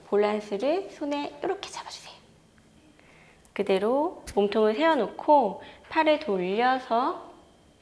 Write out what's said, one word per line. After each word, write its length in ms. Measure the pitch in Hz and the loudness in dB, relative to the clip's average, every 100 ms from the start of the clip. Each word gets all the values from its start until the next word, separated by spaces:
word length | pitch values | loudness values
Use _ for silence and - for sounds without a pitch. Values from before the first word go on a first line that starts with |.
| - | -2
폴란스를 800 | 208 208 214 - 196 262 359 381 | 2 2 0 -4 -4 0 -2 -4
손에 420 | - 285 285 294 - | -8 -6 -4 -6 -6
이렇게 280 | - 381 - | -6 -6 -8
잡아주세요. 420 | - - - - - - _ _ _ _ _ - _ - - - - - | -12 -14 -16 -18 -20 -20 _ _ _ _ _ -20 _ -20 -20 -20 -20 -8
그대로 680 | - 202 190 208 269 330 - - 202 | -4 0 2 2 0 0 -4 -4 0
몸통을 400 | 202 226 214 214 | 2 4 2 4
세워놓고 880 | 330 302 196 - - 294 214 190 - - - | 2 2 0 -2 4 4 4 -2 -14 -20 -4
팔을 300 | 320 311 302 | 0 2 2
돌려서 1040 | - 196 180 208 247 262 254 233 285 330 - - - _ _ _ | 0 0 0 2 2 0 0 0 0 -4 -12 -20 -20 _ _ _